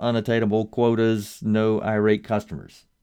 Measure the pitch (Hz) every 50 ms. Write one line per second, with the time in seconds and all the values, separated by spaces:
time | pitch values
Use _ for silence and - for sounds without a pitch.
0 | - 120 120 113 104 - 117 113 113 104 104 110 110 107 - - 120 117 117 110
1 | 113 113 113 107 101 - - - - 110 107 110 110 110 110 107 - 107 110 107
2 | 104 110 107 104 104 - 117 104 - - 82 69 - - - - _ _ _ _